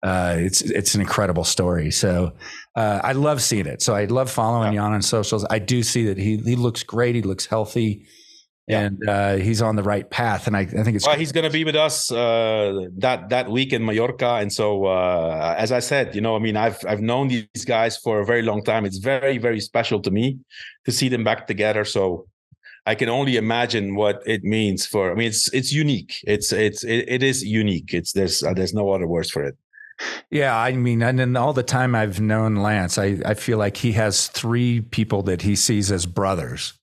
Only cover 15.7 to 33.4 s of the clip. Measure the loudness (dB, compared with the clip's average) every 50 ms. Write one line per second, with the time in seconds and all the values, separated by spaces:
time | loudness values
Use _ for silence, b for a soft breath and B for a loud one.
15.7 | 0 0 0 0 0 0 0 0 -2 -2 -2 0 0 0 0 0 0 2 0 0
16.7 | 0 -2 -4 -4 -4 -2 0 -2 0 0 0 0 -2 -2 -4 _ _ -12 -4 0
17.7 | 2 2 2 0 0 -2 -4 -2 0 0 2 2 2 2 2 0 0 0 0 0
18.7 | 0 0 0 -2 -4 -4 -2 -2 -2 0 0 0 0 0 0 0 -2 -2 -4 -2
19.7 | _ -2 0 0 -2 -2 0 0 0 0 0 0 -2 -4 -12 B B B B B
20.7 | B B _ -4 -2 0 0 0 0 0 2 0 0 0 -2 -8 -4 -2 0 0
21.7 | 0 0 -2 -2 0 0 0 0 0 -4 -8 _ _ _ _ _ -20 _ B B
22.7 | B B B -4 -2 0 0 0 0 0 0 2 2 0 2 2 2 0 0 0
23.7 | 0 -2 -2 -2 0 0 2 0 0 -2 -2 -2 -2 -2 0 0 0 2 2 0
24.7 | 0 -2 -4 -2 0 0 0 0 0 0 -2 0 0 0 -2 0 0 -2 -2 0
25.7 | -2 0 0 0 0 -2 -4 -8 -14 -12 -2 -2 -2 0 0 -2 0 2 0 0
26.7 | 0 -4 -6 -2 -2 -2 -2 -2 -2 0 0 0 0 0 -2 0 0 2 2 2
27.7 | 0 0 -4 -4 -4 -4 -4 -2 -2 0 0 0 0 -2 -2 -2 0 0 -2 -2
28.7 | 0 0 0 0 0 0 0 0 -2 -2 -2 -2 -4 -4 -4 -6 -8 _ _ _
29.7 | B B B B B B B B B B B B -2 0 0 2 2 2 0 0
30.7 | 0 0 2 2 2 2 2 2 2 2 2 2 2 2 2 2 2 0 0 2
31.7 | 2 2 4 4 4 2 2 0 0 0 0 2 2 2 2 2 2 2 2 2
32.7 | 2 2 0 0 0 0 2 2 0 0 0 -2 -2 -2